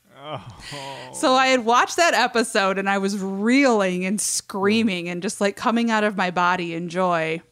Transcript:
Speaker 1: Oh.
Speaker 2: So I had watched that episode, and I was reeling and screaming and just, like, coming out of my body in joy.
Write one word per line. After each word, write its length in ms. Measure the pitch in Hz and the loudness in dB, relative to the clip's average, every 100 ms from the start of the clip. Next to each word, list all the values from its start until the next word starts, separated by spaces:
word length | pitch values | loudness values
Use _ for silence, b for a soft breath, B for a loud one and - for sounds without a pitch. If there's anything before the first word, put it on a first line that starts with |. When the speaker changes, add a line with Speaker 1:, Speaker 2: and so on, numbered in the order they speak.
| _ 131 | _ -20
Speaker 1:
Oh. 920 | 143 139 110 - - 143 139 - - | -12 -12 -12 -18 -16 -14 -12 -14 -14
Speaker 2:
So 200 | - 302 | -2 2
I 140 | 254 262 | 4 4
had 160 | 262 | 2
watched 320 | 220 240 381 - | 4 2 2 2
that 160 | 339 214 | 2 4
episode, 640 | 247 240 226 214 196 196 | 2 0 0 2 2 0
and 100 | 196 | 0
I 80 | 196 | 0
was 200 | 196 202 | -2 -4
reeling 840 | 190 196 214 262 277 220 190 180 185 | -4 -2 2 4 4 4 2 0 -2
and 140 | 202 | -2
screaming 880 | - - - 202 196 220 220 180 175 | -2 -6 -6 0 2 2 2 -2 -6
and 120 | 175 | -6
just, 180 | 190 - | -6 -2
like, 160 | 202 202 | -2 0
coming 360 | 247 233 233 | -2 0 2
out 120 | 220 | 2
of 140 | 208 190 | 0 0
my 140 | 185 | -2
body 420 | 175 175 185 170 | 0 0 0 -2
in 160 | 165 175 | -6 -4
joy. 520 | 170 185 170 160 165 - | -2 0 0 0 -4 -8